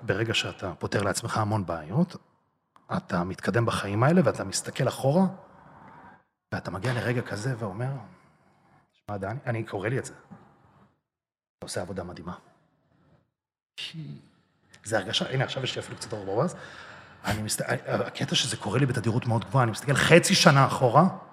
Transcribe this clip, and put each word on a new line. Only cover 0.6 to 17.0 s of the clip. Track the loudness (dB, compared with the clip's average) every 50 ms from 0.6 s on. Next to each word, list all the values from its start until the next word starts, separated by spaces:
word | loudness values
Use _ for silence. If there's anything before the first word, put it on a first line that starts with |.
| -8 -8 -8
פותר | -6 -6 -2 0 0 0
לעצמך | 0 -2 -2 -4 -4 -2 0
המון | 0 2 0 0 0
בעיות, | -2 -4 -6 -6 -4 0 0 0 0 -2 -16 _ _ _ _ _ _ _ _ _ _ _ -20 _ -6 -6 -6
אתה | -4 -2 -2 -2 -2
מתקדם | -2 -6 -6 -4 0 0 2 2
בחיים | 0 0 -2 -4 -2 0 2 4
האלה, | 4 6 6 4
ואתה | 4 2 -2 -6
מסתכל | -6 -6 -6 -8 -6 -4 -2 -2 -2
אחורה, | -2 0 0 2 4 4 4 2 0 -6 -18 -20 -20 -20 -20 -20 -20 -20 -20 -20 -20 -20 -20 -20 -20 -20 _ _ _ _ _ -10
ואתה | -8 -8 -8 -6
מגיע | -8 -6 -4 -2 -2
לרגע | -2 -2 -2 -2 -2
כזה | -4 -6 -8 -6 -4 -6 -6 -4
ואומר, | -6 -8 -6 -6 -6 -6 -6 -8 -10 -16 -20 -20 _ _ _ _ _ _ _ _ _ _ _ _ _ _
"שמע, | _ _ -14 -10 -8 -8
דני", | -6 -6 -6 -6 -4
אני | -4 -4 -4 -4
קורא | -4 -6 -4 -2 -2
לי | -2 -2
את | -4
זה. | -6 -12
"אתה | -18 -20 -20 -20 -20 -20 -20 _ _ _ _ _ _ _ _ _ _ _ _ _ _ _ _ _ _ _ _ _ -18 -12
עושה | -8 -6 -6
עבודה | -6 -6 -8 -10 -10
מדהימה." | -10 -12 -14 -12 -12 -14 -14 -16 -20 _ _ _ _ _ _ _ _ _ _ _ _ _ _ _ _ _ _ _ _ _ _ _ _ _ -14 -14 -14 -12 -14 -14 -14 -14 -16 -18 _ _ _ _ _ _ _ _ _ -20 -16 -8
זה | -4 -4 -2
הרגשה, | -2 -2 -4 -4 -2 -2
הנה, | 0 -2 -2
עכשיו | -2 -2 -6 -6
יש | -6 -6
לי | -6
אפילו | -8 -10 -12 -12
קצת | -10 -10 -10
אור | -8 -6
ברווז. | -2 0 2 0 0 0 -6 -14 -16 -18 -18 -18 -20 -20 -20